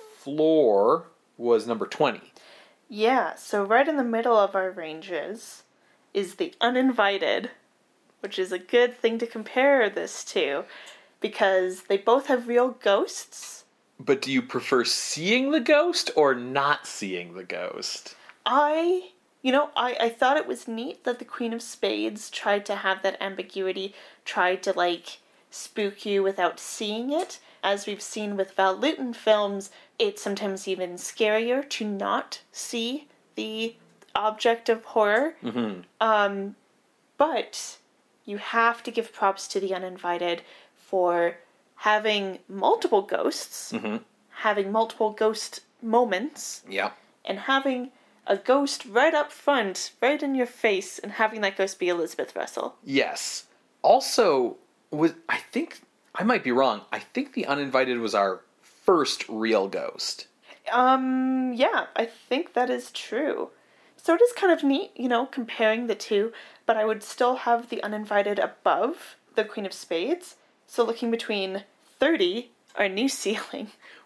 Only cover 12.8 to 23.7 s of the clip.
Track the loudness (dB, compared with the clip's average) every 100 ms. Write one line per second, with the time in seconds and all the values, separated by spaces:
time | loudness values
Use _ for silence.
12.8 | 2 2 0 -6 -14 -16 -16 -18 _ _
13.8 | _ -6 0 0 0 0 0 -4 2 2
14.8 | 2 -2 -4 -4 0 2 2 0 4 4
15.8 | 4 0 0 4 4 2 -2 0 2 0
16.8 | -4 -10 -6 -6 -8 -12 -10 -8 -8 -8
17.8 | -8 -10 -14 -20 -20 -8 0 2 2 2
18.8 | 0 0 -4 _ _ _ 2 2 2 -2
19.8 | -2 0 -2 2 2 2 0 -6 -8 -8
20.8 | -8 -8 -6 -6 -8 -6 -6 -6 -10 -4
21.8 | -2 -2 -4 -6 -12 -6 -2 -2 -2 -4
22.8 | -2 -2 -2 -4 -6 -8 -10 -4 -4